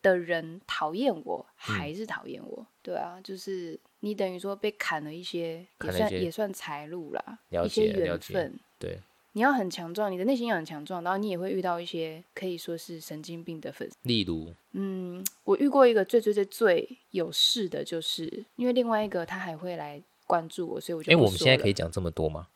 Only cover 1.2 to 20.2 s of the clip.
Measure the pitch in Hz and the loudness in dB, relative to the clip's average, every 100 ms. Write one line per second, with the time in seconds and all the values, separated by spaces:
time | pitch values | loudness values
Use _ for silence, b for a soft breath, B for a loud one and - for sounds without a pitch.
1.2 | - 87 - _ - 202 147 175 214 - | -4 -6 -8 _ -4 -4 -4 -8 -8 -10
2.2 | - 135 - - 220 _ - 175 175 180 | -10 -14 -12 -14 -16 _ -8 -6 -6 -10
3.2 | 190 190 196 185 170 - _ _ 208 208 | -14 -10 -8 -8 -8 -12 _ _ -6 -2
4.2 | 190 180 196 196 208 208 - 160 151 160 | -2 -2 -6 -2 -4 -2 -4 -2 -4 -10
5.2 | 180 175 165 165 180 _ - 92 214 131 | -6 -4 -4 -8 -14 _ -2 0 0 0
6.2 | 175 165 208 196 - 147 151 175 151 - | -2 -2 -4 -4 -8 -10 -8 -10 -6 -8
7.2 | - 226 _ 85 87 214 214 208 - 85 | -8 -14 _ -2 0 2 2 2 0 -2
8.2 | - 185 160 - _ _ 87 90 - _ | -2 -2 -2 -8 _ _ -10 -10 -14 _
9.2 | _ 208 254 269 185 180 170 175 208 180 | _ 2 4 4 0 -4 -8 -2 -2 0
10.2 | 208 262 233 190 160 156 147 185 170 196 | 2 2 2 0 -2 -10 -8 -4 0 0
11.2 | 214 175 190 190 180 170 175 170 160 160 | 0 -2 -2 0 0 -2 -4 -4 -4 -6
12.2 | - - 190 170 - 165 - 165 - 156 | -14 -6 -6 -6 -6 -8 -8 -12 -10 -12
13.2 | 160 170 170 160 151 - - - 127 117 | -10 -10 -10 -10 -10 -10 -12 -6 0 2
14.2 | 90 82 82 85 _ 196 196 190 180 180 | 2 -2 -6 -14 _ -6 -4 -4 -8 -8
15.2 | 190 - - 196 285 277 254 220 190 240 | -8 -6 2 4 6 8 8 8 6 4
16.2 | 214 208 196 - 220 165 - - _ - | 4 2 0 4 6 6 2 -10 _ -4
17.2 | 165 - - 240 185 147 147 165 - - | -2 4 4 6 0 -2 -4 -4 -4 -4
18.2 | 165 - 226 - 247 247 233 214 214 185 | -6 -8 -10 -2 2 4 4 2 2 -2
19.2 | 165 190 185 156 180 170 147 147 - _ | -2 -6 -6 -6 -6 -6 -8 -12 -18 _